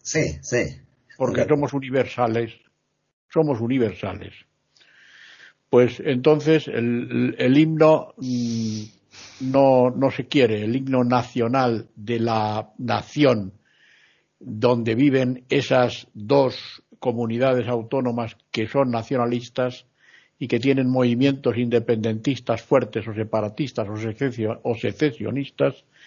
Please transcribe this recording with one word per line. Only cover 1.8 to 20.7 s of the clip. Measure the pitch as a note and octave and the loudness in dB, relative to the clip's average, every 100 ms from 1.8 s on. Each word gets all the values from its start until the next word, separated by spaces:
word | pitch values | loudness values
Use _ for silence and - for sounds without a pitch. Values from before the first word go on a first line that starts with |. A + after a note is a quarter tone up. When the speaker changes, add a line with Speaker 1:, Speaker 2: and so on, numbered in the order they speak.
| C3+ C3 A2+ - A#2+ A2+ A#2 - _ _ _ _ _ _ _ | -4 -2 -2 -2 0 0 -4 -10 _ _ _ _ _ _ _
Speaker 2:
somos | E3 D3+ A#2+ | 0 0 0
universales. | A#2 C3 A2 F2 G2 F2+ - - _ _ _ _ _ _ _ - - - - _ _ | 0 0 0 -2 -10 -10 -14 -20 _ _ _ _ _ _ _ -20 -20 -20 -20 _ _
Pues | B2 B2 - | 4 4 0
entonces | D3 B2+ C#3+ D3+ C#3+ D#3 - | -4 0 2 2 4 2 0
el, | A#2 A#2+ A#2+ B2 A#2+ B2 - | -4 -2 -2 -2 -2 -2 0
el | B2+ C#3 | 4 4
himno, | D#3+ D#3 D#3 D3+ - - | 4 4 4 4 0 -10
mm, | B2+ B2 A#2+ A2+ A2 G#2+ G#2+ _ _ - - - | -6 -4 -2 -4 -4 -6 -10 _ _ -20 -20 -8
no, | C3 C3+ C3+ B2+ B2 | 0 4 6 6 4
no | B2+ C3+ | 2 -2
se | C3 A#2+ | -2 -2
quiere, | D3 A#2+ G#2+ | 2 2 2
el | G#2+ B2+ | -2 -2
himno | C3+ B2+ | 0 0
nacional | A#2+ B2 B2 B2+ A#2 C3 B2+ A2+ - | 2 0 0 -2 0 2 2 0 -6
de | - G#2 A#2 | -12 -4 -2
la | A2+ A2 G#2+ G#2+ A2+ - | 0 0 -2 -4 -8 -8
nación | A#2+ A2 - D3 C#3+ A2+ F#2+ - _ _ _ _ _ _ _ _ | -4 -4 -4 2 4 4 -2 -12 _ _ _ _ _ _ _ _
donde | - G#2+ A#2+ B2 A#2 | -12 0 2 2 2
viven | A2+ C#3+ C3 B2+ B2+ - | 2 4 4 2 -2 -2
esas | C#3+ - C3 B2 - - | 0 2 2 2 -2 -16
dos | - G#2 C#3 C3 - - - _ - | -10 0 2 2 -2 -14 -20 _ -8
comunidades | B2+ A#2 A2+ A#2 C3 B2+ A2 | -4 -4 -2 0 0 0 0
autónomas | A#2+ A2+ C#3 B2 A#2 A2+ - _ | -4 -4 -4 -2 -4 -8 -10 _
que | - A2 | -6 -2
son | C#3 C3 | 0 0
nacionalistas | A#2 A2+ C3 A#2+ A#2+ A#2+ - B2+ B2 _ _ _ _ _ - | -2 -2 -2 -2 -2 -6 -4 -4 -6 _ _ _ _ _ -12
y | B2 | -4
que | B2 | 0
tienen | B2+ | 2